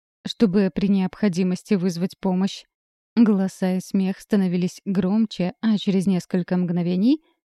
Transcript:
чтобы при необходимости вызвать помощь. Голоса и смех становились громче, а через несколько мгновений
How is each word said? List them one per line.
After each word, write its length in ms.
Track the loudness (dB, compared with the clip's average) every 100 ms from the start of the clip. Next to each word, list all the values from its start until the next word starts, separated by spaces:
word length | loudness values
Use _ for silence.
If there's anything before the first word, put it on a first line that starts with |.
| _ _ -10
чтобы 460 | 0 2 2 0
при 140 | 0 0
необходимости 840 | 2 0 -2 -2 0 -2 -2 -2
вызвать 440 | -2 -2 -2 -6 -4
помощь. 460 | -4 0 -2 -4 -20 _ _ _ _ 2
Голоса 600 | 4 4 0 -2 -2 -2
и 40 |
смех 400 | -2 -2 -2 -4
становились 640 | -2 0 2 0 -2 -4
громче, 680 | -6 -2 0 0 0 -2 -6 -4
а 160 | -2 -2
через 280 | 0 0 0
несколько 520 | -2 -2 -4 -2 -2
мгновений 640 | -2 -2 -2 0 2 0 _ _ _